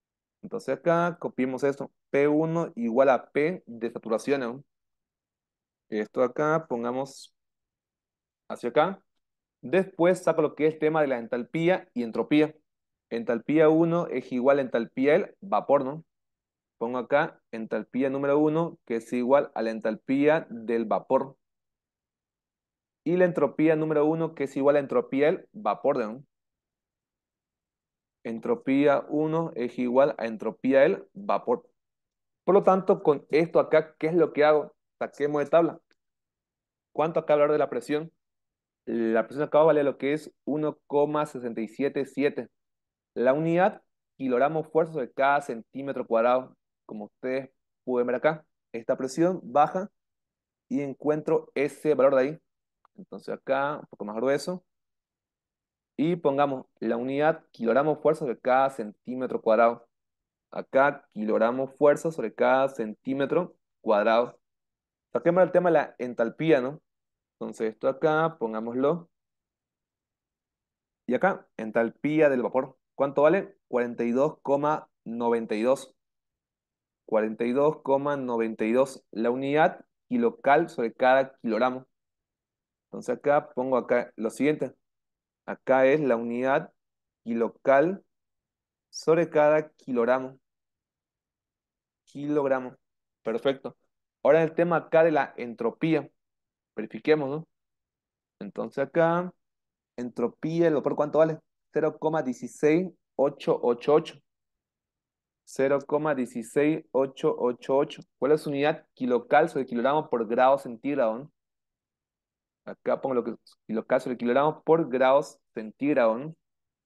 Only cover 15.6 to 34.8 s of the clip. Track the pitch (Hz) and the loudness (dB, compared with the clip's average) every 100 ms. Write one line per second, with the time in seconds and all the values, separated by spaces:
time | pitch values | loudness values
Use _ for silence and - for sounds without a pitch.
15.6 | - 139 131 156 - _ _ _ _ _ | 0 0 0 -10 -16 _ _ _ _ _
16.6 | _ _ 117 127 110 143 165 - _ 113 | _ _ -6 -6 0 0 0 -8 _ -12
17.6 | 110 110 104 123 135 135 139 143 151 156 | -6 -6 -6 -4 -2 -2 0 2 2 0
18.6 | 170 - _ 117 - 123 123 139 - - | -4 -8 _ -8 -4 -4 2 2 2 -4
19.6 | 113 110 110 110 - 135 147 156 - 117 | -4 -4 -6 -6 -4 2 2 2 -4 -12
20.6 | 113 117 110 98 - 131 139 - _ _ | -4 -2 -2 -4 0 -2 -2 -14 _ _
21.6 | _ _ _ _ _ _ _ _ _ _ | _ _ _ _ _ _ _ _ _ _
22.6 | _ _ _ _ - 180 180 175 143 - | _ _ _ _ -2 2 2 2 0 2
23.6 | 156 156 156 151 151 160 160 160 135 143 | 2 2 0 2 2 0 -4 -4 -6 2
24.6 | 139 147 135 123 - 135 147 - - 104 | 2 2 0 -2 0 0 2 0 -8 -6
25.6 | 107 101 135 139 107 123 - _ _ _ | -4 -2 -2 -2 -4 -8 -18 _ _ _
26.6 | _ _ _ _ _ _ _ _ _ _ | _ _ _ _ _ _ _ _ _ _
27.6 | _ _ _ _ _ _ 117 113 113 113 | _ _ _ _ _ _ -12 -8 -4 -4
28.6 | - 139 143 139 - 151 156 160 165 - | 0 2 4 2 0 -2 0 -2 -4 -6
29.6 | 120 - 123 123 143 - 117 110 110 - | -8 -4 2 4 4 0 -8 -6 -8 -4
30.6 | 127 135 151 - - - 101 98 - 120 | 2 4 4 2 -8 -12 -4 -2 0 -4
31.6 | _ _ _ _ _ _ _ _ - 196 | _ _ _ _ _ _ _ _ 2 4
32.6 | 202 190 190 185 - 139 - 147 165 160 | 4 2 2 2 2 0 0 0 2 2
33.6 | 135 156 156 _ 156 170 151 143 151 151 | 4 2 0 _ -2 2 2 4 4 4
34.6 | 139 _ | 0 _